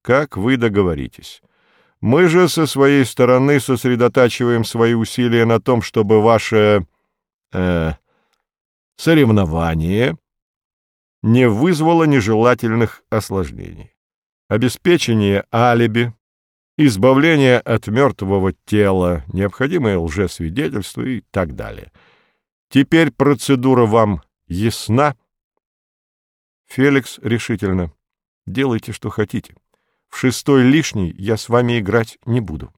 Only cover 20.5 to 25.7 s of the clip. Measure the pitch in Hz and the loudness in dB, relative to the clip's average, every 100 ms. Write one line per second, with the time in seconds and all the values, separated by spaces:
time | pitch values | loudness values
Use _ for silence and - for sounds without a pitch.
20.5 | 101 160 120 92 - 123 120 _ 98 85 | -6 -6 -8 -10 -10 -8 -10 _ -6 -6
21.5 | 67 107 98 - _ _ _ _ _ _ | -8 -14 -16 -20 _ _ _ _ _ _
22.5 | _ _ 131 139 165 156 - 139 127 - | _ _ 0 2 2 0 0 0 0 0
23.5 | 135 131 127 113 113 107 90 _ _ _ | 0 2 2 4 2 2 -2 _ _ _
24.5 | 87 113 - - 113 147 - _ _ _ | -4 -4 -4 -2 0 0 -4 _ _ _
25.5 | _ _ | _ _